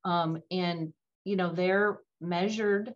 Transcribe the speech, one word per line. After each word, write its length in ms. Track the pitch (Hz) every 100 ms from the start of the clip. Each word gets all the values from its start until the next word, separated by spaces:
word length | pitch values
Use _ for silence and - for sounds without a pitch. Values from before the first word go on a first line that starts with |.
| 185
Um, 340 | 175 160 160 -
and, 420 | 185 175 170 160 - _ _
you 120 | 190 196
know, 160 | 175
they're 480 | 165 180 196 208 202 _ _
measured 720 | 170 175 196 220 208 202 220